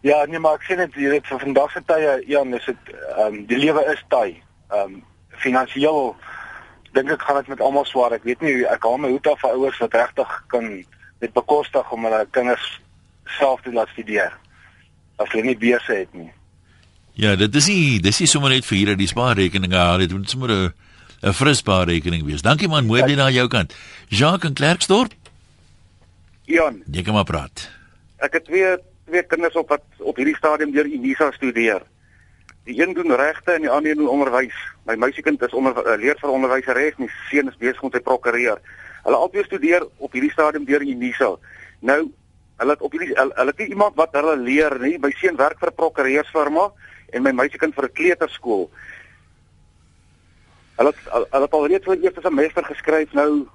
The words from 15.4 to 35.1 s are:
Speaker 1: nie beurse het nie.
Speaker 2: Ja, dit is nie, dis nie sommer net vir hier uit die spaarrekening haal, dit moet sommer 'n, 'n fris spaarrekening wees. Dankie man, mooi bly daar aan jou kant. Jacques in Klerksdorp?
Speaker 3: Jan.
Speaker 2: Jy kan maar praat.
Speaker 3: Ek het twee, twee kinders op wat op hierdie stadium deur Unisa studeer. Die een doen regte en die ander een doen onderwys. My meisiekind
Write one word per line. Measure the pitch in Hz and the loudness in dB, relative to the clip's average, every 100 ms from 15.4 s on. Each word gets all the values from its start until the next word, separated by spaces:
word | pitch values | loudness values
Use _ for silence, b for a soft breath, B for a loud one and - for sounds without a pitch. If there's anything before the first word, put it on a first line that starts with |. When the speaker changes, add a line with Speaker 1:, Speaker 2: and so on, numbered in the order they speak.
| 117 | 0
Speaker 1:
nie | 120 | 0
beurse | 117 120 - 107 | 2 2 0 -4
het | 92 90 | -4 -12
nie. | 82 - _ _ b b b b _ - | -18 -20 _ _ b b b b _ 0
Speaker 2:
Ja, | 107 98 | 2 4
dit | 107 143 | 4 4
is | 151 | 2
nie, | 196 151 113 | 2 2 4
dis | 90 - | 2 2
nie | 165 | 2
sommer | 151 139 | 2 2
net | 131 - | 0 2
vir | 98 | 2
hier | 104 98 | 2 2
uit | 98 | 0
die | |
spaarrekening | - 123 104 95 95 92 | 0 0 2 2 0 0
haal, | 92 87 90 | 2 4 4
dit | 90 | 0
moet | 92 98 | -2 -6
sommer | 127 127 | -6 0
'n, | 101 90 - b b b b | 0 0 -4 b b b b
'n | 95 | -2
fris | 98 135 143 | 2 2 2
spaarrekening | - 95 87 85 80 85 73 | 2 2 2 0 0 -4 -4
wees. | 76 | -2
Dankie | 98 147 190 | 0 0 2
man, | 151 117 | 0 2
mooi | 117 | 4
bly | 131 143 | 4 4
daar | 135 | 2
aan | 123 | 2
jou | 123 | 2
kant. | 123 80 B B B B | 0 -2 B B B B
Jacques | 101 147 185 170 | 2 2 2 -2
in | |
Klerksdorp? | 135 143 175 - 196 254 - - - _ _ _ - _ _ _ _ - _ | 0 2 2 2 2 2 -6 -20 -20 _ _ _ -20 _ _ _ _ -20 _
Speaker 3:
Jan. | - 330 156 107 - | -4 -2 -2 -4 -10
Speaker 2:
Jy | 175 | -8
kan | 185 | -2
maar | 151 | -2
praat. | 95 80 69 - - B B B _ _ | 0 -4 -6 -14 -18 B B B _ _
Speaker 3:
Ek | 135 | -4
het | 160 160 | -4 -2
twee, | 175 190 180 - _ - | 0 0 0 -6 _ -4
twee | 170 | -4
kinders | 170 160 170 170 | -2 -2 0 -2
op | 156 | -2
wat | 147 _ _ | -2 _ _
op | 95 151 | -8 -2
hierdie | 135 147 | -2 0
stadium | 156 151 151 | 0 0 0
deur | 139 147 | 0 0
Unisa | 147 127 135 151 | -2 -4 0 0
studeer. | - 135 117 113 98 - _ b b b b b b - | 0 -4 0 2 0 -4 _ b b b b b b -12
Die | 123 | -2
een | 170 | -2
doen | 170 170 123 | 0 0 2
regte | 147 156 - | 2 -2 -2
en | 170 | 0
die | 156 | 2
ander | 139 151 | 0 0
een | 151 | 0
doen | 147 | 0
onderwys. | 139 139 123 127 - - - - | 0 2 0 -2 -8 -14 -16 -6
My | 110 | -2
meisiekind | 123 | -2